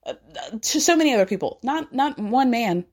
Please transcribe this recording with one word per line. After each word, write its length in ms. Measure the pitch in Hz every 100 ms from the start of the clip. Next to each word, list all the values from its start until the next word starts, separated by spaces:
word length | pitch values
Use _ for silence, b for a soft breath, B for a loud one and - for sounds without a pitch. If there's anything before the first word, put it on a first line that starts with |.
| -
Uh, 80 | - _ - - 220
to 220 | - 311
so 160 | - 339
many 160 | 311
other 140 | 240 190
people. 340 | 202 139 -
Not, 300 | 240 311 302
not 260 | 254 285 -
one 320 | 208 247 262
man. 360 | 233 226 175 180